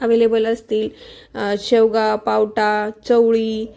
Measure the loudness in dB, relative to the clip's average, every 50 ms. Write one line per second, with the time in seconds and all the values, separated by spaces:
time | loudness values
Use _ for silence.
0 | -2 0 2 2 2 2 2 0 0 -2 -2 -4 -6 -4 -4 -4 -4 -6 -8 -12
1 | -20 -20 -20 -20 -20 _ -10 -8 -6 -4 -4 -4 -2 0 2 2 4 2 2 0
2 | 0 0 -2 -2 -2 -2 0 0 0 0 -2 -2 -2 0 0 -2 -4 -6 -8 -12
3 | -4 0 2 4 4 4 2 2 0 -2 -4 -6 -6 -8 -12